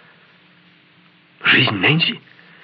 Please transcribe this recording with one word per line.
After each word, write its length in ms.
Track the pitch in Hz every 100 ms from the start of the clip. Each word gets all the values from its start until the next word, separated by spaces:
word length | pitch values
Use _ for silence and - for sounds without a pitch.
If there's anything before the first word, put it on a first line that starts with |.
| - _ _ _ _ _ _ _ _ _ _ _ _ _
Жизнь 300 | - - 123
Нэнси?» 460 | 98 107 160 - - - - - -